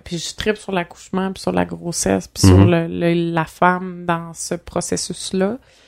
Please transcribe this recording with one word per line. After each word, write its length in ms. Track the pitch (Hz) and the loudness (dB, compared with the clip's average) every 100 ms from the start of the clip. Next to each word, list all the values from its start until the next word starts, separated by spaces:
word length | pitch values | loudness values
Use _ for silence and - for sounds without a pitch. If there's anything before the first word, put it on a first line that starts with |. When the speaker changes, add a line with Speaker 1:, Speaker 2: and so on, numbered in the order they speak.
Speaker 1:
Puis 160 | - 175 | -6 -8
je 160 | - - | -8 -6
tripe 200 | - 208 | -4 -4
sur 160 | - | -4
l'accouchement, 640 | 196 170 - - 190 190 | -4 -4 -10 -6 -4 -2
puis 80 | 190 | -4
sur 100 | - | -2
la 140 | 185 180 | 0 -2
grossesse, 600 | 170 170 170 190 190 - | -4 -8 -4 0 0 -2
puis 200 | - - | 2 6
Speaker 2:
Mhm. 80 | 185 | 8
Speaker 1:
sur 100 | - | 8
le, 220 | 170 165 | 4 0
le, 440 | 175 170 170 170 | -2 0 2 0
la 120 | 170 160 | -2 -4
femme 600 | - 180 180 185 175 175 | 2 2 2 -4 -8 -4
dans 280 | 170 170 165 | -4 -6 -10
ce 180 | - | -8
processus-là. 1040 | 170 - 175 170 170 - 180 - 190 190 254 _ _ | -8 -6 -6 -4 -4 -4 -8 -6 -2 -2 -2 _ _